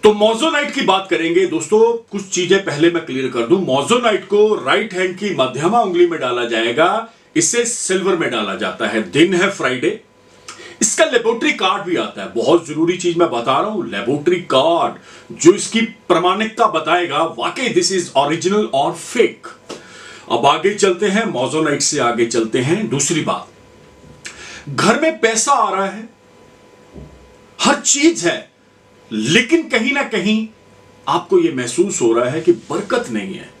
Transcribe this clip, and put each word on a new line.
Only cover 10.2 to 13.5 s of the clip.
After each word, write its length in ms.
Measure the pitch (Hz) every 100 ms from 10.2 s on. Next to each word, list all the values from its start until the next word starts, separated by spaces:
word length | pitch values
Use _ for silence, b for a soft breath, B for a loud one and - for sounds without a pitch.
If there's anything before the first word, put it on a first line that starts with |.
| B B B B B B
इसका 240 | - - 311
laboratory 480 | 254 226 233 302
card 300 | - 190 190
भी 120 | 175 156
आता 260 | 110 107
है, 120 | 95
बहुत 340 | 107 120 170 151
जरूरी 300 | 151 170 180
चीज 200 | 175 165
मैं 140 | 170
बता 280 | - 120